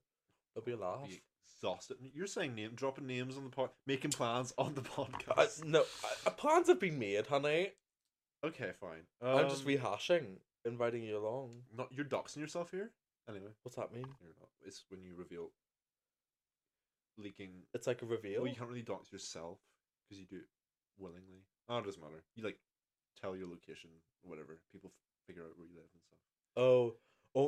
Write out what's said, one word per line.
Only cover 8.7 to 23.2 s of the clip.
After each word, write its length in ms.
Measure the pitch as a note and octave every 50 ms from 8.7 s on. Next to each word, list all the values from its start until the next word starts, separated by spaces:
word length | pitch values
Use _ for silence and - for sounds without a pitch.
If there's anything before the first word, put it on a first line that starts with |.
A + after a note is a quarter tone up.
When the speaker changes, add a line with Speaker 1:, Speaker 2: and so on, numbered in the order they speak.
| - -
Speaker 2:
fine. 260 | G2+ F2 D#2+ D#2+ D#2+ _ _ -
Speaker 1:
I'm 280 | A#2+ B2+ C3 C#3 D3+ C#3
just 140 | C3+ C#3 C3+
Speaker 2:
Um, 60 | C#3
Speaker 1:
rehashing, 540 | C#3 C3 A#2+ G2+ G2+ - - - F3 E3+ C3+ G2 F#2+ - _ _ _ _ -
inviting 380 | A#2 A#2+ A#2+ A#2+ A#2 A#2+ A#2 A2+
you 140 | G#2+ G#2+
along. 440 | G#2+ G#2+ G#2+ A#2 C3+ C3+ A#2+ A#2+ A#2+ B2 - A2
Speaker 2:
Not, 140 | A#2+ B2 -
you're 140 | B2+ C3 D3
doxing 320 | C3 C3 F#2+ - - -
yourself 340 | D3 D3+ D#3 - F3 E3+ -
here? 200 | F#3 F#3 G#3 A#3 - _ _ _ _ _ _ A#2
Anyway. 180 | G#2+ F#2+ F#2+ G#2 G#2+ _ -
Speaker 1:
What's 140 | B2 -
that 160 | B2+ G2+ - A2+
mean? 120 | A#2+ C3 C3+ C#3 -
Speaker 2:
You're 120 | F2 D#2+ - -
not. 100 | - - _ _ C2+
It's 180 | G2 - - - -
when 120 | F#2+ F#2 F#2
you 120 | F#2 F2
reveal 360 | F2 F2 - F2 E2+ E2+ D#2+ - _ _ _ _ _ _ _ _ _ _ _ _ _ _ _ _ _ _ _ _ _ _ _ _ _ _ _ _ _ _ _ _
leaking. 340 | A2 G2+ G2+ F#2+ - G2 F#2+ F2+ F#2 E2+ _ -
Speaker 1:
It's 140 | A#2+ -
like 140 | C3 A#2+ -
a 40 | A#2+
reveal? 360 | A2+ A#2 A2 G#2+ G2 G2+ A2+
Speaker 2:
Well, 80 | B2+ B2+
you 60 | A#2+
can't 140 | A2 B2 A#2+
really 120 | B2 B2
dox 300 | A2 A#2 G2 F2+ - - G2
yourself 460 | F#2 - - - E2 E2 E2+ F#2 - _ _ _ _ _ _ _ _ _ -
'cause 100 | G2+ G2
you 60 | F#2
do 120 | F#2 G2
it 120 | F2 - - _ _ _ _ _ _ _ _ _
willingly. 480 | G2+ F#2+ F2 E2+ F2+ F#2 F#2+ F#2 F#2+ G2 _ _ _ _ A#2
Oh, 80 | A#2+
it 80 | A#2+ G#2
doesn't 160 | G2 F2 E2+
matter. 220 | D#2 D2+ D#2 D#2+ - _ _
You, 80 | A2+ A2
like, 160 | G2+ - - _ _ _ _ _ _ _ _ _ _ _ -